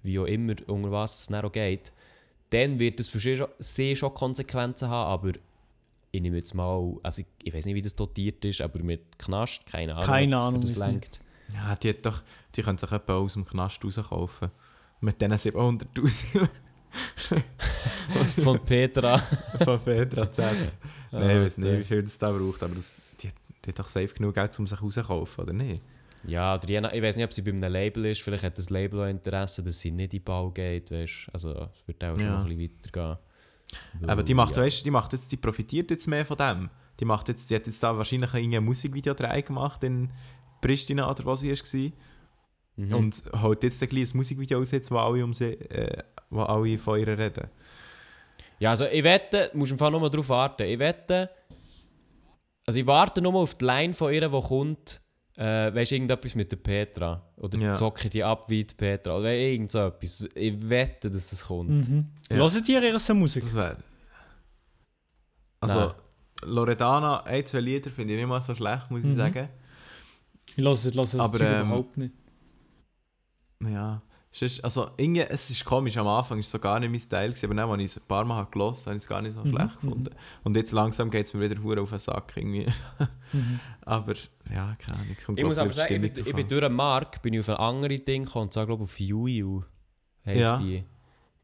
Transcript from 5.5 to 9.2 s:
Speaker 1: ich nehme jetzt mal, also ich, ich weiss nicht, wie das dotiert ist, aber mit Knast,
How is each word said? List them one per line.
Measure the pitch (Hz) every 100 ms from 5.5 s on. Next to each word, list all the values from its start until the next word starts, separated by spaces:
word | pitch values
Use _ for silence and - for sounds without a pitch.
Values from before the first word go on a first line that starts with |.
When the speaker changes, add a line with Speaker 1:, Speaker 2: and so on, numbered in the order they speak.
| _ _ _ _ _ _
Speaker 1:
ich | 95
nehme | 87 87
jetzt | 85
mal, | 92 90 92 87 -
also | - -
ich, | 90 _
ich | -
weiss | 80 80
nicht, | 101
wie |
das | 101 -
dotiert | 104 - 98 -
ist, | 101 98
aber | 80 80
mit | 85 82 -
Knast, | -